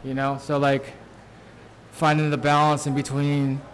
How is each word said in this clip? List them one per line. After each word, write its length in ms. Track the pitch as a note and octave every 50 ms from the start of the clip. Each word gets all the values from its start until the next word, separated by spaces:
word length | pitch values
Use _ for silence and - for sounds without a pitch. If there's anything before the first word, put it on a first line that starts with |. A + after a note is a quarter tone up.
| -
you 120 | C3+ C3
know? 240 | C3+ C3+ C#3 C#3 C3+
So, 160 | - - D3+ C#3+
like, 360 | C#3+ C#3 C#3 C3+ C3+ - - - - - - - - - - - - - - - - - - - - -
finding 400 | - - E3 D#3 D3+ D#3 D#3 D3+
the 60 | D3 -
balance 500 | - D3 D3 D3 D3+ D3+ D3+ C#3 - D3
in 80 | C3+
between 640 | C#3 C3+ - C3+ C#3 C#3+ C#3+ C#3+ C#3+ C#3 C3+ C3+ C#3 C#3 -